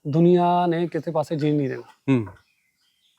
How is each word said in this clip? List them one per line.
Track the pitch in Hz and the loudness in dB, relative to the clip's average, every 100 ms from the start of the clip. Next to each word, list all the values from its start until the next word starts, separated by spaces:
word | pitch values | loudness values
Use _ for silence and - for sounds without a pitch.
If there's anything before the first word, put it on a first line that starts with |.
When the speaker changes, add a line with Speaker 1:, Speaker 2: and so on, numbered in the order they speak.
| 147 | -4
Speaker 1:
ਦੁਨੀਆ | 151 170 180 175 175 180 | 2 4 4 4 2 0
ਨੇ | 165 175 | -2 -4
ਕਿਸੇ | 160 170 | -6 -6
ਪਾਸੇ | 160 143 160 | -4 -4 -2
ਜੀਣ | 151 151 | 0 0
ਨਹੀਂ | 135 | -2
ਦੇਣਾ। | 127 - _ - | -6 -14 _ -2
Speaker 2:
ਹੂੰ। | 127 98 - _ _ _ _ _ _ _ | -2 -2 -14 _ _ _ _ _ _ _